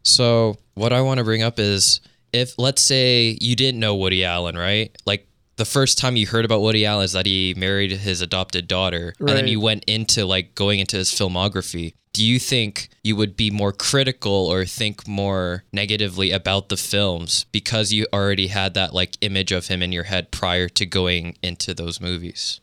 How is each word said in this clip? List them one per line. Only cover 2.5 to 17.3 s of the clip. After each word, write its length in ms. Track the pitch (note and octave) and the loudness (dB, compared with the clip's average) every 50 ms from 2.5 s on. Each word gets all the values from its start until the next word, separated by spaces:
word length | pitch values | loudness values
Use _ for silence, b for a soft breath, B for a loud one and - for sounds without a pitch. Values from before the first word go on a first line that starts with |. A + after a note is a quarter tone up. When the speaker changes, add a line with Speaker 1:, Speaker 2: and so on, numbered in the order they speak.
| - - | -2 0
Speaker 1:
let's 240 | A#2+ C3+ C3+ - | 0 2 2 2
say 540 | - - C#3 C3 B2+ B2+ B2 A#2+ A#2 A2+ A2+ - | 2 4 4 4 4 6 6 4 4 2 2 0
you 160 | - A#2+ A#2+ | -2 0 2
didn't 240 | A2+ C3 C3+ B2+ A#2 | 2 2 2 2 2
know 140 | A2 G#2+ G#2 | 0 0 2
Woody 280 | G2 F#2+ F#2 F#2+ F#2 F#2 | 2 2 2 2 2 2
Allen, 320 | F2+ F2 F2+ F2 E2+ E2 | 0 0 -2 -2 -2 -4
right? 380 | E2+ F2 F#2+ G2+ G#2+ A2 - - - - | -2 -2 0 0 0 -2 -4 -8 -6 -2
Like, 200 | - G#2 G2+ - _ _ _ _ _ _ | -2 -2 -2 -4 _ _ _ _ _ _
the 80 | - A2+ | -6 -4
first 340 | - - C#3 C3+ B2+ - - | 0 2 2 2 4 2 2
time 160 | C3+ B2+ B2 | 0 0 2
you 100 | A#2 G#2 | 2 0
heard 180 | F#2+ A2+ A2+ A2+ | 2 2 0 2
about 160 | G#2+ A2+ G#2 | 2 2 2
Woody 260 | G#2 A2 A2 G#2+ G#2+ | 4 4 4 4 2
Allen 180 | G#2 G#2 G2+ G2 | 2 2 2 0
is 80 | F#2 | 0
that 140 | F#2 F#2 F#2+ | 0 0 0
he 260 | G2 F#2+ F#2+ F#2 F#2 F2+ | 0 0 0 0 -2 -2
married 340 | F#2 F#2 F#2+ G2 G2 G2+ F#2 | -2 -2 0 0 0 0 -2
his 300 | F#2+ G2 G2+ G2 F#2 E2+ | -4 -4 -4 -4 -4 -4
adopted 480 | F2+ E2 F#2+ F#2 F#2 - - F2+ E2+ E2+ | -4 -4 -4 -4 -4 -4 -4 -6 -4 -2
daughter, 440 | F#2 F#2 F#2+ F#2 F2 E2+ E2+ F2 - - | -2 -2 0 -2 -2 -4 -6 -8 -8 -4
and 100 | C#3+ C#3+ | -2 0
then 80 | - C3+ C3 | 2 2 2
Speaker 2:
Right. 40 | A#2 | 0
Speaker 1:
you 100 | G#2+ G#2+ | 0 0
went 240 | G#2 A2+ G#2+ G2+ - | 2 0 0 0 -2
into, 380 | - A2 A2 A2 - - A2+ G2+ | -2 -2 -2 0 0 0 0 0
like, 300 | F#2 F#2+ F#2+ F2 - _ | 0 0 -2 -2 -4 _
going 240 | - G2+ G2+ G#2 G2 | -2 0 2 2 2
into 180 | F#2+ - - | 0 -2 -2
his 140 | G2 F#2 - | -2 -2 -2
filmography. 840 | - - G#2 F#2 F2+ F2+ F#2+ G#2 F#2+ F#2+ F2 - - F2 E2 E2 - _ _ _ | 0 0 0 0 0 0 -2 -2 -2 -4 -6 -6 -6 -6 -8 -8 -10 _ _ _
Do 120 | - - G#2+ | -2 0 2
you 140 | A2 B2 B2+ | 2 2 0
think 500 | - - C3+ B2 A2+ G#2 - - - - _ _ - | 0 0 0 0 0 -2 -4 -8 -12 -12 _ _ -2
you 120 | G#2+ G#2+ | -2 0
would 200 | G2+ G#2+ G2+ F#2 | 0 0 -2 0
be 140 | - A2+ G#2+ | -2 -2 0
more 220 | G2+ G#2 G2+ G2 | 0 0 0 -2
critical 600 | F#2+ - - - - C#3 C3+ C3 B2+ - - G#2 | -2 -2 -2 0 2 2 2 0 -2 -4 -2 0
or 320 | G2 G2 F#2 D#2+ F2 F#2+ F#2 | 2 2 2 2 0 0 -2
think 420 | F2+ - - A2+ G#2+ G2+ - - | -2 -4 -4 -4 -4 -4 -6 -8
more 580 | G#2 G2+ G2 G2+ G2 G2 F#2+ F2+ F2 F2 F#2 - _ | -6 -4 -2 -2 0 -2 -2 -2 -4 -4 -6 -10 _
negatively 580 | - G2 G#2 G2+ G#2 G#2 G#2+ G2 F2+ F#2+ G2 F#2+ | -4 -4 -2 0 0 0 -2 -2 -2 0 0 0
about 380 | F#2+ F#2+ - F#2+ F#2+ G2 F#2+ - | 0 0 0 0 0 0 -2 -2
the 80 | G2 | -4
films 680 | - - - - G2+ G#2 G2 F2 E2+ E2+ D#2+ | -6 -4 -2 0 0 0 0 -2 -4 -4 -4